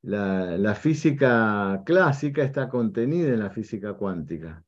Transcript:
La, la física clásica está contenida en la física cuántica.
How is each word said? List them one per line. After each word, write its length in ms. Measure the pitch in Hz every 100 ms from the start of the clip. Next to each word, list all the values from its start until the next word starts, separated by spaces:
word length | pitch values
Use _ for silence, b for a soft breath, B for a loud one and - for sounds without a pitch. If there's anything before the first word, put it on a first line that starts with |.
La, 540 | - 101 98 95 92 85
la 180 | 104 107
física 1040 | 156 151 160 139 131 117 110 104 98 98 95
clásica 580 | 175 175 139 151 139
está 240 | 139 139 123
contenida 600 | 123 113 98 120 170 160
en 100 | 117
la 100 | 101
física 440 | 104 104 107 104
cuántica. 680 | 98 98 87 73 82 80 82